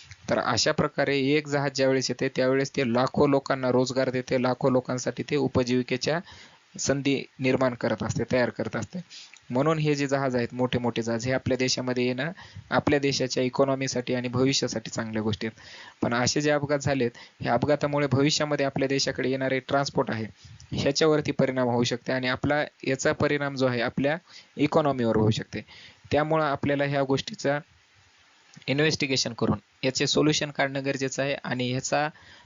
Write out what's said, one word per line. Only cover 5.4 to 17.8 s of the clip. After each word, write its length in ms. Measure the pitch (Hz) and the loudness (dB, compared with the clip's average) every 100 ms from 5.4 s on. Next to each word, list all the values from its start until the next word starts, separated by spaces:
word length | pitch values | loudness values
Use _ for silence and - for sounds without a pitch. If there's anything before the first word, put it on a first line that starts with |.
| 131 131 123 127 123 127 147 165 - - - - _ - | 0 0 2 0 0 -2 -2 -2 -4 -18 -20 -20 _ -6
संधी 440 | - 139 135 135 - - | -2 0 0 -2 -4 -2
निर्माण 360 | 131 127 131 | 0 2 2
करत 280 | 120 117 - | 0 -2 -2
असते, 200 | 110 147 117 | -2 -2 0
तयार 180 | 127 117 | 2 2
करत 260 | - 110 117 | -2 -4 -6
असते. 240 | 104 185 - - - - - | -8 -10 -12 -16 -20 -18 -4
म्हणून 280 | 123 151 156 | 0 2 2
हे 160 | 151 | 2
जे 120 | 143 139 | 0 0
जहाज 300 | 135 135 123 | 0 0 0
आहेत, 120 | 113 | -2
मोठे 260 | 123 127 123 | -2 -2 0
मोठे 240 | 120 117 | -2 -2
जहाज, 240 | 113 117 123 | -2 -2 -2
हे 60 | |
आपल्या 240 | 131 127 127 | -2 0 0
देशामध्ये 500 | 127 135 127 123 123 | 0 -2 -2 -2 -2
येणं 240 | 127 151 - - - - | -2 -6 -8 -16 -18 -4
आपल्या 280 | - - 143 | -2 2 2
देशाच्या 440 | 139 127 131 135 | 2 0 -2 -2
इकॉनॉमीसाठी 720 | 127 - 135 135 135 123 123 | 0 2 0 0 -2 -4 -4
आणि 140 | 123 123 | -4 -2
भविष्यासाठी 640 | 123 131 135 127 - - | 0 2 2 -2 -4 -8
चांगल्या 320 | - 113 110 | -8 -6 -2
गोष्टी 240 | 110 101 110 | -2 -2 -4
आहेत. 140 | - - - - - | -8 -16 -20 -20 -6
पण 100 | 117 | -2
असे 260 | 117 123 151 | 0 0 2
जे 100 | 147 | 2
अपघात 280 | 147 143 147 | 2 0 0
झालेत, 320 | 139 135 120 - - - | 0 0 -2 -4 -16 -6
ह्या 140 | 127 | 0
अपघातामुळे 520 | 131 139 143 | 2 2 2